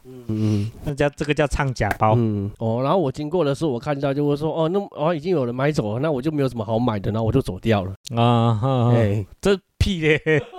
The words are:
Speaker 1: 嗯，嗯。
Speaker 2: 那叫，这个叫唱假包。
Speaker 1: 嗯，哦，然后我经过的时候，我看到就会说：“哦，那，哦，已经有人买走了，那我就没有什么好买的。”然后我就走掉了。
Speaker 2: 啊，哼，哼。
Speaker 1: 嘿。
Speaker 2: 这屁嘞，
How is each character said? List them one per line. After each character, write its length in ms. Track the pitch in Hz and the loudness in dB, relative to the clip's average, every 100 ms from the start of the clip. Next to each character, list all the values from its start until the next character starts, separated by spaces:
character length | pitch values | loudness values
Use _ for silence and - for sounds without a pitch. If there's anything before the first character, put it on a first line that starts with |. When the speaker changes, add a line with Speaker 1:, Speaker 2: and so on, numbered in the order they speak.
Speaker 1:
嗯， 200 | 127 127 120 | -12 -12 -4
嗯。 420 | 110 107 107 107 - | 0 2 2 -2 -6
Speaker 2:
那 100 | - | -6
叫， 140 | 139 147 | 0 0
这 160 | - | 0
个 100 | 151 | -2
叫 140 | 147 147 | 0 0
唱 260 | - 139 | 0 -2
假 160 | 123 107 - | 0 -2 2
包。 160 | 110 113 | 4 4
Speaker 1:
嗯， 320 | 113 104 98 - | 4 0 -4 -4
哦， 220 | 113 113 | -4 -2
然 120 | 135 | 0
后 60 | 185 | 2
我 100 | 147 | 0
经 180 | 127 151 | -2 -4
过 160 | 180 | 0
的 80 | 147 | 0
时 120 | 143 | 0
候， 80 | 160 | -2
我 80 | 120 | -2
看 180 | 131 143 | -4 -2
到 140 | 143 | -2
就 100 | 139 147 | 0 0
会 80 | 143 | 0
说 180 | 156 | -2
：“哦， 140 | 151 160 | -2 0
那， 100 | 190 196 | 0 -4
哦， 200 | - 151 | -4 -2
已 60 | 175 | -2
经 140 | 151 | 0
有 120 | 180 | 0
人 80 | 123 | 0
买 200 | 123 139 | 0 0
走 220 | 147 110 | 0 -2
了， 40 | 113 | -2
那 140 | 156 | -2
我 100 | 139 | -2
就 80 | 139 | -2
没 120 | 151 | -2
有 60 | 135 | -2
什 80 | 120 | -2
么 80 | |
好 140 | 104 113 | -2 0
买 220 | 123 107 | 0 0
的。” 100 | 95 | -2
然 80 | 107 | -2
后 80 | 113 | 0
我 60 | |
就 100 | 127 | 0
走 160 | 131 95 | 0 -2
掉 260 | 113 104 | 0 0
了。 80 | 92 95 - | 0 -8 -6
Speaker 2:
啊， 400 | 117 117 120 117 | 2 4 4 4
哼， 300 | 113 131 131 | 2 0 2
哼。 100 | 120 | 4
Speaker 1:
嘿。 320 | 120 110 104 95 - | 4 2 0 -4 -4
Speaker 2:
这 180 | 190 202 - - | 0 0 -2 -2
屁 220 | - 185 | -2 0
嘞， 400 | 156 151 - 151 - | 2 2 2 0 0